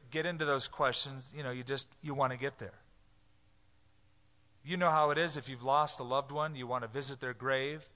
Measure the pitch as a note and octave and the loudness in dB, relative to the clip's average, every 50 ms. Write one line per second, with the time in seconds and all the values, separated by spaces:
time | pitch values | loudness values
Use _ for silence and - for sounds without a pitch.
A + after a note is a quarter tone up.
0 | - A#2+ - D#3+ D#3 F3 E3+ D#3 D#3 C#3+ C#3 C3 - - - - D3 B2+ A#2+ - | -12 -6 -2 -2 0 0 0 0 2 2 2 2 2 0 0 2 2 4 4 2
1 | - C#3 C3+ C3+ B2+ - - D3+ C#3+ B2+ B2 B2+ B2 B2+ C#3 B2+ - - - - | 0 -2 -4 -10 -12 -12 -10 -8 -6 -6 -6 -6 -4 -4 -2 -2 -2 -4 -8 -12
2 | - D3 C#3 C#3 C3+ B2+ B2+ A#2+ C3 C#3+ - - A2 F2+ - - - _ - - | -8 -4 0 0 0 0 0 -2 -4 -4 -4 -6 -12 -14 -14 -18 -20 _ -20 -20
3 | - - - _ _ - - _ _ - _ _ _ _ _ _ - - _ _ | -20 -20 -20 _ _ -20 -20 _ _ -20 _ _ _ _ _ _ -20 -20 _ _
4 | _ - _ _ _ _ _ _ _ _ _ - - D3 F3+ F3+ F3+ E3+ D#3 D#3 | _ -20 _ _ _ _ _ _ _ _ _ -16 -10 -6 0 2 4 4 6 6
5 | D3+ D3 D3 D#3 E3+ E3 C#3+ D3 - B2+ C3 A#2+ A#2+ C3+ C#3 D3 D3+ C#3+ - - | 6 6 4 4 2 2 0 -4 -6 -8 -10 -4 0 4 4 4 4 4 0 -2
6 | B2+ A#2+ C3 C#3 C3+ C3+ C#3+ D3+ D3+ D#3 D3+ C3 B2 A#2+ B2 B2 A#2+ A2 A2+ C#3 | -2 0 0 0 0 -2 -2 -2 -2 -2 -4 -6 -4 -2 -2 -2 -4 -4 -6 -4
7 | C3+ C3 C#3 B2 C3 B2+ A#2+ - B2 C3+ C3+ C3 C3+ C#3+ D3+ D#3 D3+ - - | -6 -6 -6 -6 -6 -6 -6 -2 0 2 2 2 0 -2 -4 -6 -12 -16 -20